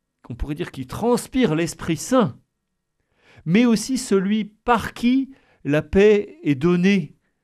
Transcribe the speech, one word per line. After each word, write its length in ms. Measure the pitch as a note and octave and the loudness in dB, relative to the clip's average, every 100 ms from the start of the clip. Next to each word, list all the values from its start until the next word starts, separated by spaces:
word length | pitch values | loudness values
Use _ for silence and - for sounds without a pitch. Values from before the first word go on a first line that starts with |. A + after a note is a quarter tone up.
| _ _ - | _ _ -16
qu'on 80 | |
pourrait 200 | A#2+ C#3 | -10 -8
dire 180 | D3+ F3 | -8 -10
qui 140 | - B2 | -12 -12
transpire 680 | B2+ A3+ A#3+ - C4 A3 | -6 -2 -2 -2 0 0
l'Esprit 440 | D#3 E3+ - - D#3+ | 0 -4 -6 -6 -6
Saint, 400 | - C4 F3 - _ _ _ _ _ _ _ _ _ - | 0 0 0 -4 _ _ _ _ _ _ _ _ _ -12
mais 220 | D#3 F#3+ B3 | 0 2 4
aussi 320 | A3 A3 B3+ | 2 -2 -6
celui 460 | - G3 F#3+ G#3+ | -2 0 0 -2
par 500 | G#3 _ - A#3 - | -4 _ -2 -2 -2
qui 360 | - A#3+ C4 C4 - _ _ | -2 0 2 -2 -10 _ _
la 180 | C#3 C#3 | -4 -2
paix 560 | B2 F#3+ G#3 G#3 G3+ D#4 | 0 4 6 4 0 -6
est 120 | F#3+ | -2
donnée 600 | C#3 E3+ F3 F#3 G3+ D3 _ _ _ | 0 2 2 2 2 -2 _ _ _